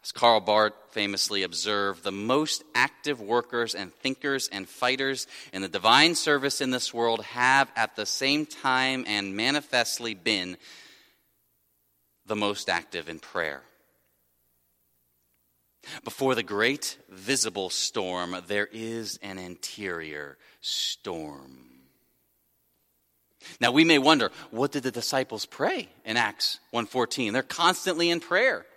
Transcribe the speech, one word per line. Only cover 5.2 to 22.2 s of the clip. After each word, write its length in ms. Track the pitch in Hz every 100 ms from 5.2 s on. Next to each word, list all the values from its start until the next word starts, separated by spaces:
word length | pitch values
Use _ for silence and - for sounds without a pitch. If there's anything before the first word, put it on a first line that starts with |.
| - - -
in 80 | 95
the 80 | 95
divine 460 | 92 104 127 160
service 460 | 165 - 143 139 -
in 80 | 131
this 240 | 127 -
world 280 | 117 117 113
have 480 | 110 123 127 135 135 117
at 180 | 110
the 120 | - 104
same 400 | - 135 147 147
time 580 | - 135 127 131 131 117
and 300 | 104 98 98
manifestly 800 | 120 147 139 127 117 - 117
been 420 | 101 87 104 90 87 - - - - _ _ _ _ _ _ _ _ _ _ _ _
the 120 | - 107
most 340 | 101 101 -
active 380 | 85 85 90 82
in 100 | 80
prayer." 460 | - 92 78 69 - _ _ _ _ _ _ _ _ _ _ _ _ _ _ _ _ _ _ _ _ _ - -
Before 300 | 117 - 135
the 80 | 120
great 540 | 98 101 113 143 - - _
visible 600 | 95 98 135 110 95 92
storm, 720 | - - 117 92 90 87 90 87
there 220 | 104 104
is 460 | 110 113 117 104 95
an 180 | 98 95
interior 1000 | 90 87 - - 98 85 78 73 73 67 - _
storm. 1200 | - - - - - 82 78 69 67 65 64 65 _ _ _ _